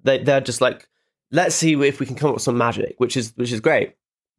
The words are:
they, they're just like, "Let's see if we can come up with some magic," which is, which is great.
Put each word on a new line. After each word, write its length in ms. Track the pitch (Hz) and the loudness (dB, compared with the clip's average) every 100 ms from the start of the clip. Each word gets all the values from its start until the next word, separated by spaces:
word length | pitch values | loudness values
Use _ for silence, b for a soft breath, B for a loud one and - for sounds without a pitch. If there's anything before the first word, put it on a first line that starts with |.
they, 140 | - 131 | 0 2
they're 220 | 120 135 | 2 0
just 200 | 131 120 | 0 0
like, 280 | 127 - _ _ _ _ _ | 0 0 _ _ _ _ _
"Let's 220 | 143 180 | 0 0
see 180 | - 160 | 0 2
if 260 | 151 139 139 | 4 2 0
we 60 | 131 | -8
can 80 | 123 | -2
come 120 | 147 | -2
up 40 | |
with 80 | 120 | 0
some 140 | - 120 | -2 0
magic," 360 | 117 104 - - | 0 -2 -6 -2
which 180 | 120 135 | -2 -2
is, 160 | 113 - | -6 -6
which 160 | 120 | -6
is 80 | 117 | -2
great. 340 | 151 135 - _ _ _ _ | 0 0 0 _ _ _ _